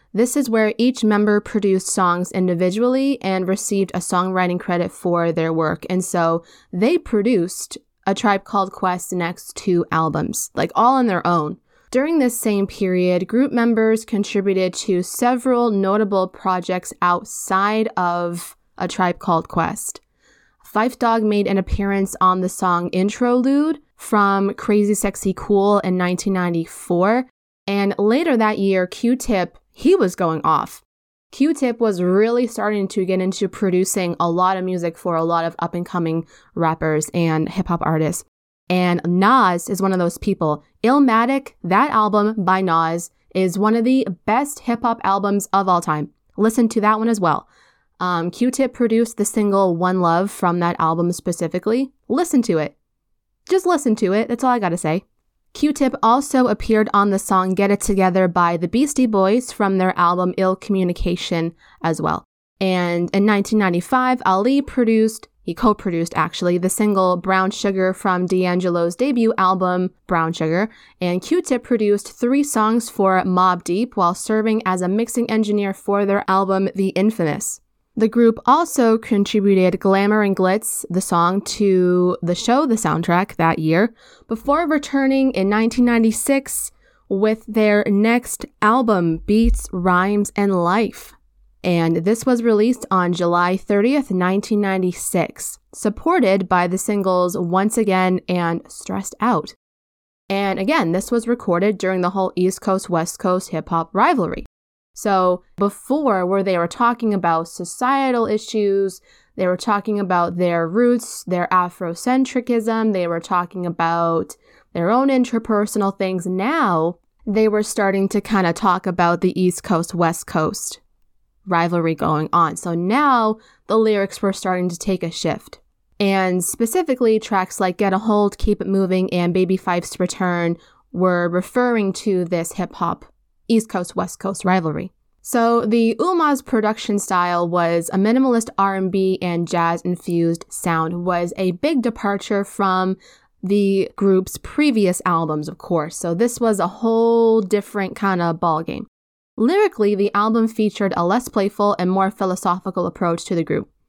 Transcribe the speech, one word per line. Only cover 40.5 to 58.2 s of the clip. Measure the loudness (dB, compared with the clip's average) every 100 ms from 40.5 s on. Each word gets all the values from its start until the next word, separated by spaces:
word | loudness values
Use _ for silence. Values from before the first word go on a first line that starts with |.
| -2 _ _
Illmatic, | 2 4 4 4 2 -2 -4 _
that | 0 2 4
album | 2 2 2 0 0
by | 0 0
Nas, | 2 0 0 -2 -8 _ _ -2
is | 0 2
one | 2 2
of |
the | 2 2 0 -4 0
best | 0 0 -6
hip-hop | -4 -2 -2 -2
albums | 0 0 0 -2 0
of | 0 2
all | 0
time. | 2 -4 -4 _ _ 0
Listen | 0 2 2
to | 2
that | 0 0
one | 0
as | 0
well. | 0 -2 -6 _ _ _ _ _
Um, | -4 -2 -4
Q-Tip | -2 -2 0 -2
produced | 0 0 2 0 -2
the | -2
single | 0 2 2 2 2
One | 0 2
Love | 2 2 0
from | -2 -2 0
that | -2 0
album | 0 0 -2
specifically. | -2 -6 -4 -4 -4 -2 -2 -2 _ _
Listen | -2 2 2
to | 2 0
it. | -2 -10 _ _ _ _ _ _ -2
Just | 0 2
listen | 0 0 0
to | 2
it. | 0 -2
That's | -2 0
all |
I | 0
gotta | -2 -2
say. | -2 -2 -6 _ _ _ _
Q-Tip | -2 -2 2 0 2
also | 2 2 2 2 2
appeared | 0 0 2 4
on | 2 2
the | 0
song | 0 0 2 0
Get | 2
It | 0
Together | 0 2 2 2